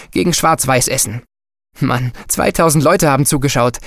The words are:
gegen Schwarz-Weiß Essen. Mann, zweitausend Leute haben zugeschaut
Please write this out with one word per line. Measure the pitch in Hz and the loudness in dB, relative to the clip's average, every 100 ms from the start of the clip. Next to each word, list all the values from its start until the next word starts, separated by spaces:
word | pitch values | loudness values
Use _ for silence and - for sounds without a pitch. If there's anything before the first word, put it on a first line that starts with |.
| - | -6
gegen | 175 180 | -2 0
Schwarz-Weiß | 160 160 160 135 131 - | 0 0 0 0 0 0
Essen. | - - 117 - _ _ _ _ - | -2 -4 -6 -12 _ _ _ _ -4
Mann, | 135 127 123 - - | -2 -2 -4 -6 -6
zweitausend | - - - 165 147 | -2 0 2 2 4
Leute | 143 190 156 | 2 2 2
haben | 135 | 2
zugeschaut | 143 147 135 131 120 - | 2 0 0 0 0 -2